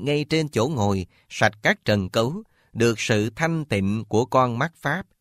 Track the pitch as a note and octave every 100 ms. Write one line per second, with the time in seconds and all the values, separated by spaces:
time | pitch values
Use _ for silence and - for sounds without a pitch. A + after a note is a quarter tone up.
0 | C3+ D3 D3+ D#3+ D3+ A#2+ B2 D3 G2+ G2
1 | F2+ _ _ - A2 G#2+ D#3 G#3 - G#2
2 | F#2 A2+ A#2 F#3 A3 _ _ G#2+ A#2 A2
3 | - A2 G#2+ - D#3+ E3 D3 G#2 G2 G#2+
4 | G#2+ G#2+ B2+ C3 B2+ A#2 D#3+ - - E3+
5 | - _